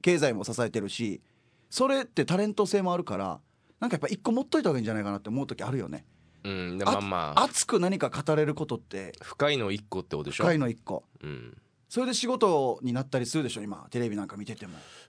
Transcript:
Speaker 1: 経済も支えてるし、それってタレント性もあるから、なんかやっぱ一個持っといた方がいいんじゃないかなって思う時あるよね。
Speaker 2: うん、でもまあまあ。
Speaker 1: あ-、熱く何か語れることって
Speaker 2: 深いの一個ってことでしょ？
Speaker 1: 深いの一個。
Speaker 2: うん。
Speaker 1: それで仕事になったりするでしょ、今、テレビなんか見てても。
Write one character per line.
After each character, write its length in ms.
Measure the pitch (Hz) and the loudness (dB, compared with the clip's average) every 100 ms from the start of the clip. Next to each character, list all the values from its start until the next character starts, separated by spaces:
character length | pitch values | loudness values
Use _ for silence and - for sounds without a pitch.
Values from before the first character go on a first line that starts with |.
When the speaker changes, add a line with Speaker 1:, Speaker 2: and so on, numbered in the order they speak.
Speaker 1:
経 160 | - 175 | 2 4
済 160 | 143 | 4
も 100 | 110 | 2
支 160 | - 113 | -4 -2
え 80 | 113 | 0
て 100 | 113 | 0
る 80 | 101 | -4
し、 320 | - 113 - _ _ _ _ _ | -4 -4 -4 _ _ _ _ _
そ 180 | - 262 | 0 2
れ 140 | 269 | 2
っ 40 | - | 0
て 200 | - 139 | -2 2
タ 100 | 180 | 2
レ 100 | 214 | 2
ン 80 | 208 | 2
ト 100 | 196 | 2
性 160 | 202 | 4
も 120 | 185 | 2
あ 40 | 175 | 0
る 60 | |
か 140 | 175 95 | -2 -4
ら、 240 | 95 85 _ _ _ _ | -4 -6 _ _ _ _
な 100 | 233 | -2
ん 20 | |
か 40 | 160 | 0
や 20 | |
っ 20 | |
ぱ 60 | 220 | -2
一 100 | 202 | -2
個 140 | - | 0
持 100 | 233 | 0
っ 40 | 269 | 2
と 120 | 320 | 2
い 60 | |
た 60 | 226 | 4
方 40 | |
が 60 | 131 | 2
い 20 | |
い 0 | |
ん 40 | 110 | 0
じ 40 | |
ゃ 60 | 110 | -2
な 60 | |
い 20 | |
か 80 | 101 | -2
な 80 | 101 | -4
っ 20 | |
て 80 | 104 | -4
思 140 | 123 | -4
う 20 | 139 | -4
時 160 | 120 | -6
あ 80 | 120 | -4
る 80 | 131 | -4
よ 100 | 90 | -4
ね。 160 | 71 - _ _ _ | -8 -14 _ _ _
Speaker 2:
う 60 | 101 | -6
ん、 280 | 95 90 90 | -4 -4 0
で 60 | 98 | 2
も 80 | |
ま 40 | 98 | 2
あ 40 | |
ま 160 | 101 92 78 73 | 0 -2 2 2
あ。 60 | |
Speaker 1:
あ-、 20 | |
熱 240 | - - - | 2 0 2
く 120 | 196 | 2
何 200 | 180 190 | 2 0
か 100 | - | -2
語 260 | - 147 156 | -2 0 2
れ 80 | |
る 120 | 151 147 | 2 0
こ 100 | 151 | -4
と 120 | 117 | -6
っ 20 | |
て 340 | - 98 95 - | -6 -10 -10 -14
Speaker 2:
深 300 | - - 147 | -16 0 2
い 60 | 143 | 2
の 120 | 104 | 0
一 160 | 104 104 | -2 -4
個 120 | 92 | -6
っ 40 | |
て 120 | 80 - | -4 -4
こ 80 | |
と 80 | 143 | -4
で 40 | - | 0
し 60 | |
ょ？ 40 | 175 | 2
Speaker 1:
深 80 | |
い 40 | 160 | 4
の 100 | 127 | 0
一 140 | 117 | -2
個。 200 | - 92 - - | -8 -10 -10 -14
Speaker 2:
う 60 | 76 | -12
ん。 280 | 67 58 - _ _ _ | -10 -14 -20 _ _ _
Speaker 1:
そ 100 | - | -2
れ 80 | 254 | 0
で 80 | 247 | 0
仕 100 | 240 | 0
事 540 | 254 220 156 131 - | 4 6 6 4 0
に 100 | 127 | -2
な 100 | 123 | -2
っ 60 | 131 | 0
た 120 | 135 | -2
り 80 | 120 | 0
す 100 | 160 | -2
る 60 | |
で 60 | 131 | -2
し 80 | 113 | -4
ょ、 20 | |
今、 240 | 104 90 - | -8 -10 -8
テ 80 | 123 | -4
レ 100 | 117 | -2
ビ 60 | 104 | -2
な 80 | |
ん 40 | 98 | -6
か 80 | 101 | -10
見 100 | 104 | -12
て 100 | 110 | -12
て 100 | 98 | -14
も。 80 | 80 - - | -16 -20 -20